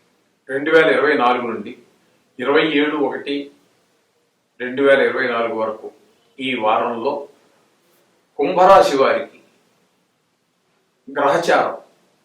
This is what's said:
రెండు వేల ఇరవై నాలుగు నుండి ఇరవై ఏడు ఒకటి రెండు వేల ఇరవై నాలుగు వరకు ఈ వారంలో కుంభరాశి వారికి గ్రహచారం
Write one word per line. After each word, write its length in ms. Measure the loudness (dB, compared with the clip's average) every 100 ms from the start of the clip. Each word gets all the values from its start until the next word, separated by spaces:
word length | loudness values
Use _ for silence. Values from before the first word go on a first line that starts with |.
| _ _ _ _ -10
రెండు 220 | -8 2
వేల 200 | 4 4
ఇరవై 240 | 2 2
నాలుగు 320 | 2 0 0 -4
నుండి 320 | -8 -10 -16 _ _ _ _ _ -8
ఇరవై 260 | -2 0 0
ఏడు 300 | 0 -2 -2
ఒకటి 540 | -4 -6 -8 -8 -10 -18 _ _ _ _ _ _ _ _ _ -12
రెండు 220 | -8 0
వేల 180 | 4 4
ఇరవై 280 | 2 0 -4
నాలుగు 260 | -4 -4
వరకు 360 | -4 -6 -8 -14 -20 _ _ _ -10
ఈ 140 | -8
వారంలో 760 | -4 0 0 -2 -4 -6 -6 -10 _ _ _ _ _ _ _ _ _ _ -6
కుంభరాశి 600 | -2 4 6 8 6 2
వారికి 440 | 0 -2 -6 -18 _ _ _ _ _ _ _ _ _ _ _ _ _ _ _ _ -12
గ్రహచారం 680 | -2 0 0 2 0 0 -6 -16 _ _ _